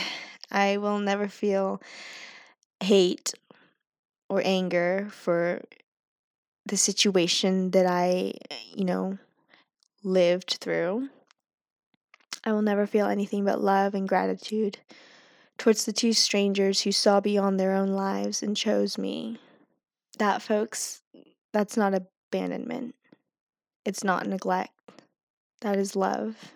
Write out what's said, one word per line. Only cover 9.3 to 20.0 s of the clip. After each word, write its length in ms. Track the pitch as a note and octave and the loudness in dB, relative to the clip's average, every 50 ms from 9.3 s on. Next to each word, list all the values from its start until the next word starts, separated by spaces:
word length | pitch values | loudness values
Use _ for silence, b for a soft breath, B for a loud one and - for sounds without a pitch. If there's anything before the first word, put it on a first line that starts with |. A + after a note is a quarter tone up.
| _ _ b b b b b b _ _ _ _ _ _ - | _ _ b b b b b b _ _ _ _ _ _ -4
lived 540 | F#3+ F#3 F#3 F3 F3 F3+ F#3 - - - - | 0 4 4 6 4 4 2 -2 -6 -8 -6
through. 480 | - F3 E3+ E3 E3 F3 G3+ A#3+ C4+ C#4 - _ _ _ _ _ _ _ _ _ _ _ _ _ _ _ _ _ _ _ _ _ _ _ - - - | -4 -4 -2 0 0 -2 -2 -4 -6 -8 -12 _ _ _ _ _ _ _ _ _ _ _ _ _ _ _ _ _ _ _ _ _ _ _ -16 -8 -4
I 100 | A3+ G#3+ | -2 0
will 80 | G#3+ | 0
never 260 | G#3+ G#3+ G3+ G3+ G#3 | 2 2 2 2 2
feel 200 | G#3 - G#3 G#3 | 2 2 2 2
anything 380 | G3+ G3+ G3+ G#3 - - G3+ G3+ | 2 0 -2 -2 -2 -2 -2 0
but 160 | G3 - - | 0 0 2
love 320 | G#3 F#3+ G3 G3 G3 G3+ G3+ | 2 2 4 4 2 0 0
and 140 | G3 F#3+ | -4 -2
gratitude 720 | F#3+ G3 F#3 F#3+ G3 F#3+ F#3+ - - G#3+ G#3+ A3 G3+ - - b b b b b b b b b b b b b b b | 0 0 0 0 0 -4 -6 -8 -6 -4 -2 -2 -2 -4 -8 b b b b b b b b b b b b b b b
towards 280 | - - A#3 G#3+ - - | 2 2 4 4 4 0
the 80 | A3+ G#3 | -2 -2
two 200 | - B3 A#3 A3 | 0 2 2 4
strangers 680 | - - - - G3+ G3+ G3+ G3 G3 G3 G3 G3 - | 2 2 2 2 2 2 2 2 2 2 2 2 0
who 100 | - G3+ | 0 0
saw 280 | G3 - - G#3+ G3+ G3+ | 0 2 4 4 4 4
beyond 400 | G3+ G#3 G#3 G3+ G3 G3 G3 F#3+ | 4 2 2 2 2 2 2 2
their 140 | F#3+ F#3+ F#3+ | 2 2 2
own 160 | G3 G3 G3 | 2 0 0
lives 520 | G3 G3 G3 G3 G3 G3 G3+ G#3 G3+ - | 0 -2 -2 -2 -2 -2 -4 -4 -4 -4
and 160 | - G#3 G#3 | -4 -4 -4
chose 400 | G#3 - G#3+ G#3 G3+ - G3+ - | -2 0 0 2 2 0 0 -2
me. 400 | - G3 F#3+ - A#3+ A#3+ A3+ A#3 b b b b b b b b _ _ _ _ _ | -4 -6 -6 -6 -8 -8 -10 -12 b b b b b b b b _ _ _ _ _